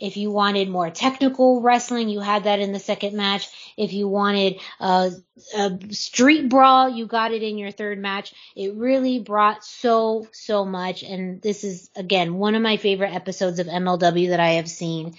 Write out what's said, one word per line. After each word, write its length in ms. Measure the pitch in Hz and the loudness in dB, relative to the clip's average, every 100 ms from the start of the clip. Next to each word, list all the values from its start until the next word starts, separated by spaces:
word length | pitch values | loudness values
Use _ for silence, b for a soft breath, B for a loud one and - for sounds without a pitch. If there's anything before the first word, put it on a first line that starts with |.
If 160 | 202 196 | -10 -6
you 140 | 208 | -2
wanted 380 | 202 202 202 190 | 0 2 2 0
more 220 | 180 165 | -2 -4
technical 680 | - 262 262 269 262 254 247 | 0 -2 2 0 4 4 6
wrestling, 480 | 240 240 - 240 220 | 4 2 0 -2 -2
you 120 | 208 | -2
had 240 | 202 208 | 0 0
that 160 | 208 202 | 2 0
in 120 | 196 | 0
the 80 | 196 | -4
second 340 | - 202 202 | -4 -4 -4
match. 340 | 208 196 196 - B B - | -2 -2 -2 -6 B B -6
If 160 | 202 | -4
you 160 | 196 202 | -2 0
wanted, 520 | 202 202 202 196 185 B B | 0 2 2 0 -2 B B
uh, 300 | 190 185 185 180 _ _ - | 2 2 2 -4 _ _ -8
a 240 | 208 202 180 208 | -2 -2 -2 -10
street 560 | 208 - - 262 311 262 | -10 -6 4 4 4 4
brawl, 400 | 262 262 262 262 | 6 8 8 4
you 180 | 233 214 | 0 -4
got 260 | 226 226 | -2 -2
it 100 | 226 | -2
in 160 | 214 214 | -6 -6
your 120 | 196 | -10
third 280 | 196 208 202 | -8 -8 -6
match. 340 | 196 196 - - B - | -6 -6 -10 -18 B -10
It 180 | 196 | -8
really 460 | 208 247 269 254 254 | -4 0 2 2 -2
brought 440 | 208 208 208 - | -2 2 2 2
so, 640 | - - 240 226 220 220 220 | -12 -4 2 2 2 -2 -6
so 320 | - - 208 | -14 -2 -2
much. 380 | 190 185 185 180 | -2 -4 -6 -8
And 400 | - 185 185 185 | -10 -8 -8 -6
this 200 | 214 202 | -6 -4
is, 280 | 202 175 - | -6 -10 -14
again, 420 | 208 180 190 170 180 | -10 -2 0 0 0
one 180 | 208 | 0
of 80 | 220 | 0
my 160 | 226 208 | 0 0
favorite 360 | 202 190 196 | 0 0 -2
episodes 440 | 180 190 180 185 175 | -4 -8 -4 -2 -2
of 100 | 170 | -4
M 180 | 180 185 | -2 -2
L 120 | 180 | 2
W 320 | 175 170 180 | 2 2 2
that 100 | 170 | 2
I 120 | 170 | 2
have 160 | 165 165 | 2 -2
seen 460 | - 170 165 160 | -8 -6 -6 -8